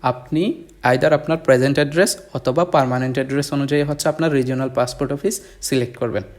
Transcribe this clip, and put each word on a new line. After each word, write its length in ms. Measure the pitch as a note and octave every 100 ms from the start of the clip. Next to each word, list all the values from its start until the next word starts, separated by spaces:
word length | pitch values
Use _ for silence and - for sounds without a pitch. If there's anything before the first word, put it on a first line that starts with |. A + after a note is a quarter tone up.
| B2+
আপনি 320 | B2 - D#3 G3 E4+ - - B2
either 200 | B2+ D3+ D3+
আপনার 200 | D3 D#3+ -
প্রেজেন্ট 300 | B2+ C3+ C#3+
অ্যাড্রেস 300 | D3 D3+ G3 - - C3+
অথবা 240 | C3 B2+ F3
পার্মানেন্ট 400 | D#3 C3 B2+ C3 C3
অ্যাড্রেস 300 | C3+ C#3 C#3+ C#3+
অনুযায়ী 260 | C#3 D3 C#3+
হচ্ছে 160 | D3 -
আপনার 180 | D3+ E3 C#3+
রিজিওনাল 320 | B2+ C3 C3+ C3
পাসপোর্ট 320 | B2 - C3+ C#3+
অফিস 180 | F#3+ G#3+ - - -
সিলেক্ট 280 | C3+ B2 -
করবেন। 240 | A#2+ G#2+ G#2